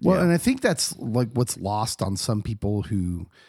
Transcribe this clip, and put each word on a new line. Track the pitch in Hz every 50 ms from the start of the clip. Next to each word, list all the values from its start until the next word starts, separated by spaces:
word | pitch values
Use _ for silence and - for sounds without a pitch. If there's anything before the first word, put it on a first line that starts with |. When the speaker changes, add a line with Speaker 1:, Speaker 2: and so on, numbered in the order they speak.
Speaker 1:
Well, | - 180 185
Speaker 2:
Yeah. | 180 180
Speaker 1:
and | 170
I | 170
think | 165 - 247 262 -
that's, | - 220 170 - - - - -
like, | - 120 110 123 123 110
what's | - 123 123 - -
lost | - 95 98 104 107 110 107 - -
on | - 95 98
some | 104 - - 110 104
people | - - 107 104 - 101 104 101
who | 92 - 101 95 90 87 87 85 85 - _ _ -